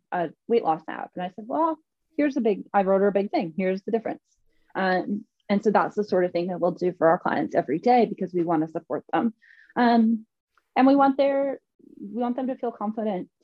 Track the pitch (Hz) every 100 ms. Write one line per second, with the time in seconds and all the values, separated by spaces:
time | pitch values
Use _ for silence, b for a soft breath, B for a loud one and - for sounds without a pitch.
0 | - 180 165 - - 233 - 156 - -
1 | - - 180 220 214 285 320 311 _ _
2 | _ - 294 269 220 190 - 202 190 196
3 | 202 196 202 330 170 156 185 190 - 226
4 | - 320 _ _ _ _ _ - 190 185
5 | - 208 - _ - 202 214 196 156 208
6 | 208 180 180 175 180 175 175 175 180 175
7 | 160 175 175 - - - - 160 240 247
8 | 214 190 180 180 170 160 160 165 - 151
9 | - - 233 - b b b - 240 233
10 | 226 220 - _ _ _ _ - 262 277
11 | 277 269 277 277 277 - _ _ - -
12 | 202 214 240 247 262 262 233 233 208 220
13 | 214 185 - _